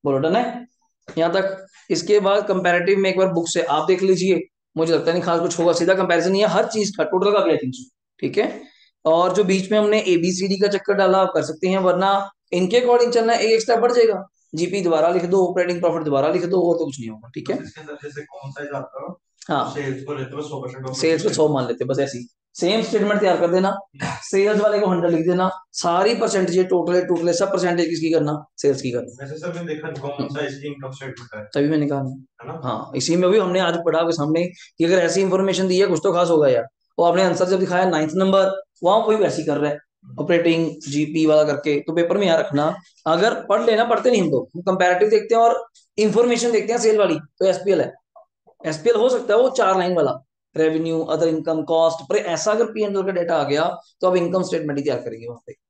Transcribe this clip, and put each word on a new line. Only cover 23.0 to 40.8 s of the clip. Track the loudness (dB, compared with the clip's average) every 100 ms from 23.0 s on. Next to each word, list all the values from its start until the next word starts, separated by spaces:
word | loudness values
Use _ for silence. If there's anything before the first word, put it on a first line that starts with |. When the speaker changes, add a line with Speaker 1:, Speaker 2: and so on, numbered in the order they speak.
| 0 2
Speaker 1:
तैयार | 2 2
कर | 2
देना, | 2 0 -2 -12 -12 -10 -10
Sales | -4 0 2 2
वाले | 2 2
को | 0
हंड्रेड | 0 2
लिख | 0 0
देना, | 0 0 -4 _
सारी | -4 0 2 2
percentage | 0 0 0 0 0 2
टोटल, | 0 2 0
टोटल | 0 0 0
सब | 0 0
percentage | 0 0 0 -2
किसकी | -2 0
करना, | 2 0 -4 -8 -2
Sales | 0 0
की | -2
करना। | -6 -8 -14
Speaker 2:
वैसे | -16 -12
सर | -10
मैंने | -10 -8
देखा | -10 -10
कॉमन | -10 -10
Speaker 1:
हम्म। | -8 -8
Speaker 2:
साइज | -6 -8
की | -8 -12
income | -12 -14
statement | -14 -16 -16 -18
है। | -18 -8
Speaker 1:
तभी | -2 0
मैंने | 0 -2
कहा | -4
ना। | -6
Speaker 2:
है | -10 -18 _ -16
ना? | -10
Speaker 1:
हाँ, | -8 -8 -8 -6
इसी | -2 0
में | 2
भी | 2
हमने | 2 0
आज | 0 -2
पढ़ा | -2 0
आपके | 0
सामने | -2 -2 -2 -2
कि | -8 -20 _
अगर | 2 2
ऐसी | 2 0
information | 0 2 0 0 0
दी | 2
है | 2
कुछ | 2
तो | 0
खास | 2 2
होगा | 4 4
यार। | 2 -2 _ _ 0
वो |
आपने | 2 4
answer | 2 2 0
जब | 0
दिखाया | 0 0 2
ninth | 0 -2 0
number, | 2 2 2 -2 -12 _
वहां | 2 2
कोई | 2 2
वैसे | 2 0
ही | -2
कर | -2
रहा | -2
है, | -4
Speaker 2:
हम्म। | _ _ -20 -10
Speaker 1:
Operating | 0 2 4 2 0 -4